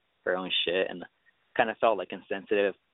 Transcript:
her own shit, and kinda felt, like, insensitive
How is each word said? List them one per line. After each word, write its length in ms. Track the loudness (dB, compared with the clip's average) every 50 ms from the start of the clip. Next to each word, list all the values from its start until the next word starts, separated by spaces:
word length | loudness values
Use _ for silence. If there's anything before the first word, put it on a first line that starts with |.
| _ _ _ _ -2
her 120 | -2 -2
own 140 | -2 -2 -2 -2 -2 0
shit, 240 | 0 2 0 0 0
and 140 | -4 -10 -12 -16 _ _ _ _ _ _ _ _ -2
kinda 180 | 0 0 0 0
felt, 220 | 2 2 2 2 2
like, 140 | -2 -8
insensitive 640 | -10 -12 -8 -8 -8 -6 -2 0 2 2 2 2 0 _ _ _